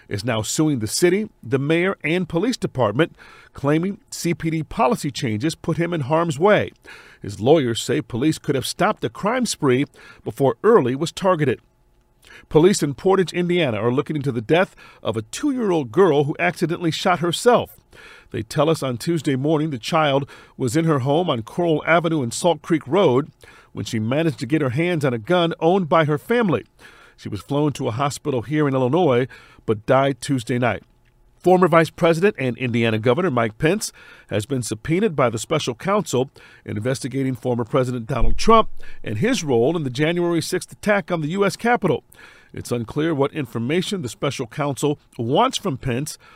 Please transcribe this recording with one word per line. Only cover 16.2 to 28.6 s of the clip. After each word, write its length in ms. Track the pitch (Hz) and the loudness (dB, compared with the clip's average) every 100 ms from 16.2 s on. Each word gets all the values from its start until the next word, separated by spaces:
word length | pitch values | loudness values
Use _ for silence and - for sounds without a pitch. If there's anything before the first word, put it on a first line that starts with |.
| 143 | 0
who 100 | - | -2
accidentally 540 | 175 - 156 170 170 | -4 -2 -4 -2 -4
shot 280 | - 196 175 | -2 0 0
herself. 580 | 170 156 240 214 95 - _ - - - - | -2 0 4 4 2 -10 _ -20 -20 -20 -12
They 140 | 107 | -10
tell 260 | 107 156 147 | -4 0 2
us 120 | 156 | 0
on 160 | 135 120 | -2 -4
Tuesday 380 | - 170 156 131 | -4 -2 -2 -2
morning 360 | 143 156 160 | 0 0 -2
the 60 | 131 | -6
child 520 | - 170 151 139 143 - - - | -2 0 2 0 -2 -10 -18 -6
was 220 | 131 139 | -2 0
in 80 | 165 | 2
her 140 | 143 | 0
home 300 | 127 151 180 | 2 0 0
on 120 | 123 | -4
Coral 420 | 107 - 175 151 - | -6 -2 0 0 2
Avenue 360 | 170 165 160 | 2 2 -2
and 120 | 120 | -4
Salt 280 | - 180 156 | -2 0 0
Creek 260 | - 160 - | 0 -2 0
Road 440 | 175 175 123 156 - - - _ | 2 4 2 0 -8 -20 -20 _
when 100 | 107 | -12
she 160 | 107 113 | -6 -4
managed 400 | 110 139 165 123 | -2 0 -2 -4
to 60 | 113 | -2
get 160 | 151 | 0
her 80 | 135 | 0
hands 340 | 120 170 170 | 0 0 0
on 100 | 135 | -2
a 40 | 120 | -2
gun 360 | 104 180 170 - | 0 2 0 0
owned 300 | 165 196 160 | 2 2 2
by 160 | 165 151 | 2 2
her 120 | 147 | 0
family. 460 | - 240 208 120 - _ - - - - | 0 0 2 0 -4 _ -20 -20 -20 -16
She 100 | 120 | -10
was 140 | 101 | -10
flown 320 | - 143 151 | -4 0 0
to 160 | 135 127 | -2 -4
a 20 | |
hospital 520 | 110 143 - 151 127 | -2 -4 -4 -4 -4
here 240 | 107 151 | -2 0